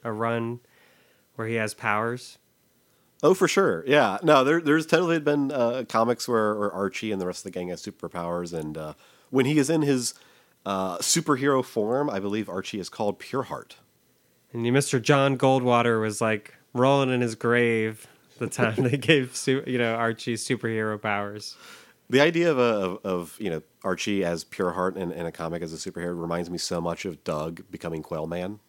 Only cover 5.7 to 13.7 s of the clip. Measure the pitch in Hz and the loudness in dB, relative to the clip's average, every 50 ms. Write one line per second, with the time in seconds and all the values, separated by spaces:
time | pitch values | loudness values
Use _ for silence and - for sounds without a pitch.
5.7 | 120 131 120 - - 113 113 117 120 113 - - 120 113 107 107 107 104 104 101 | 0 -2 -4 -2 0 2 2 2 2 0 -2 0 2 2 2 2 2 0 -2 -2
6.7 | 82 90 101 95 - - - 110 104 95 92 90 87 - - 98 87 92 90 90 | -2 -2 -2 -2 -4 -4 -4 -4 -4 -2 -2 -4 -6 -6 -10 -10 -8 -6 -6 -6
7.7 | 90 82 - 104 - _ - 85 - 90 87 85 87 87 87 85 85 82 76 76 | -8 -8 -10 -12 -12 _ -12 -10 -8 -6 -6 -4 -4 -4 -4 -6 -6 -6 -8 -8
8.7 | 76 80 78 76 76 - _ _ _ _ _ _ - 131 131 135 151 151 135 139 | -8 -8 -10 -10 -12 -14 _ _ _ _ _ _ 0 0 2 4 4 4 4 4
9.7 | 165 160 151 143 135 127 120 - - - - _ _ _ _ _ _ _ _ 98 | 2 2 2 2 2 2 0 -4 -8 -10 -14 _ _ _ _ _ _ _ _ -4
10.7 | 98 95 95 95 87 87 - - - 170 156 - 147 123 139 143 139 131 123 - | -4 -2 -2 -4 -4 -4 -2 0 0 0 2 0 0 2 2 2 2 2 0 -2
11.7 | - 113 104 107 120 135 147 147 110 98 98 101 101 110 104 101 87 95 95 - | -2 -2 -2 0 0 0 0 0 -2 -4 -4 -2 -2 -4 -4 -4 -6 -8 -8 -6
12.7 | - 104 87 - - - 110 104 98 - - - - 135 123 - 147 - - - | -8 -8 -8 -10 -6 -4 -2 -2 -2 -4 -8 -8 -6 -6 -6 -6 -8 -12 -12 -14